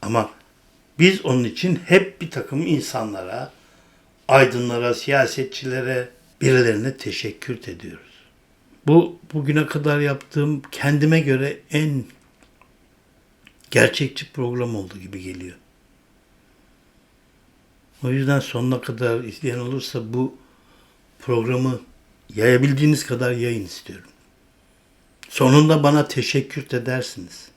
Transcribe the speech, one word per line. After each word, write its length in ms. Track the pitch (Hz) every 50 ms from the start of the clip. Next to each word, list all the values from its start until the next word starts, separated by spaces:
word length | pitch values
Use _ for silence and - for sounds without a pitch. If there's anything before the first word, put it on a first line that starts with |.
| -
Ama 280 | 104 110 120 107 - - - _ _ _ _ _ _ _ _ _ _ _ -
biz 260 | 160 180 190 190 -
onun 200 | 160 127 127 120
için 360 | 117 113 - - 180 175 - -
hep 340 | - 175 190 190 185 - -
bir 100 | 170 160
takım 360 | - 143 - - - 143 165
insanlara, 840 | 185 165 135 - - - 127 113 107 101 95 92 90 101 120 135 131 - _ _ _ _ _ _ _ _ _ _ _ _ _ _ -
aydınlara, 680 | - 135 131 123 113 120 120 120 120 120 120 120 120
siyasetçilere, 1120 | - - - 139 139 131 123 - - 131 127 - - - 131 127 127 131 127 131 127 123 - - _ _ _ _ _
birilerine 560 | - 135 131 127 123 117 110 104 113 131 135
teşekkür 640 | - - - - - - 110 98 - - - 127 110 - -
ediyoruz. 440 | - 78 - - - - - - _ - _ _ _ _ _ _ _ _ _ _ _ _ _
Bu 320 | 147 151 165 185 - - - - - -
bugüne 320 | 156 143 135 151 151 151
kadar 340 | 147 - 156 143 151 147 147
yaptığım 640 | 147 147 139 135 - - - 151 147 147 151 139 135 - -
kendime 480 | - - 143 147 147 147 151 160 165
göre 380 | 160 139 131 127 135 139 - - - _
en 340 | - 147 156 156 143 135 117 - - _ _ _ _ _ _ _ _ _ _ _ _ _ _ _ _ _ _ _ _ _ _ _ _ _ _ - _ _ _ _
gerçekçi 600 | - 123 117 117 - - 151 127 - - - - _
program 440 | - 127 120 120 123 123 120 113
oldu 220 | 104 95 92 95 98
gibi 240 | 92 92 98 95 92
geliyor. 340 | 92 90 90 90 90 87 - _ _ _ _ _ _ _ _ _ _ _ _ _ _ _ _ _ _ _ _ _ _ _ _ _ _ _ _ _ _ _ _ _ _ _ _ _ _ _ _ _ _ _ _ _ _ _ _ -
O 60 | 123
yüzden 300 | 127 135 135 131 143 139
sonuna 400 | 135 - - 123 120 127 131 123
kadar 440 | - - 120 113 127 120 117 117 127
izleyen 340 | 113 104 - - 135 120 120
olursa 560 | 123 123 131 135 131 - - 127 113 107 113
bu 220 | 123 127 131 - - _ _ _ _ _ _ _ _ _ _ _ _ _ _ _ _
programı 600 | - - 123 117 113 120 127 123 131 131 127 123 - _ _ _ _ _ _ _ _ _ -
yayabildiğiniz 720 | 104 107 120 127 123 131 143 139 135 147 151 151 143 -
kadar 260 | - 131 120 127 123 123
yayın 320 | 120 117 120 117 113 101
istiyorum. 460 | 87 - - - - 92 101 92 - _ _ _ _ _ _ _ _ _ _ _ _ _ _ _ _ _ _ _ _ _ _ - -
Sonunda 540 | - - 139 127 131 147 151 156 160 151 147
bana 260 | 143 147 151 143 147
teşekkür 680 | - 135 120 - - 139 135 - - 147 127 - -
edersiniz. 720 | 123 117 127 127 127 123 - - - 90 87 - - - - _